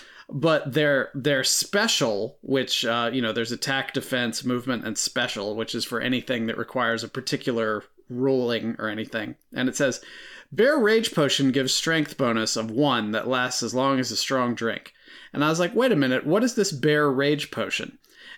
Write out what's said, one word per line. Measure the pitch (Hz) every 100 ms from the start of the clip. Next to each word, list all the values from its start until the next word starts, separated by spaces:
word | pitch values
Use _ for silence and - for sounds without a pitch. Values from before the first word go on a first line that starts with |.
| - - -
but | 139 160 151 143
their, | 131 151 135 - 143
their | 135 135
special, | 127 - - 202 220 - 131 101 113 -
which, | - 135 123 - 117
uh, | 117 117
you | 127
know, | 117
there's | 113 113
attack, | 117 - 135 127
defense, | 131 - 127 120 113 127
movement, | 123 123 117 113
and | 98
special, | - - 123 107 101 107
which | 113
is | 117
for | - 117
anything | 123 127 - 120 113
that | -
requires | 113 127 117 113
a | 113
particular | - - 139 - 117 110 107 - _ -
ruling | 123 135 131 120 117 113 -
or | 107
anything. | 107 107 113 104 - _
And | 117 123
it | 120
says, | 139 - - - - - -
"Bear | 143 254 311
Rage | 208 220 220
Potion | - 139 - 135
gives | 131 127
strength | - 160 160 147 -
bonus | 123 113 110 113
of | 113
one | 110 147 120 107
that | 107 120
lasts | 127 127 -
as | 117
long | 123 135 131
as | 123
a | 107
strong | - 135 120 113
drink." | 117 101 - - - - -
And | -
I | 151
was | 165
like, | 175 214
"Wait | 254
a | 175
minute, | 131 127 147
what | 196
is | 247 226
this | 202
Bear | 135 151 151 147
Rage | 131 143 147 -
Potion?" | - 95 - - - _ - -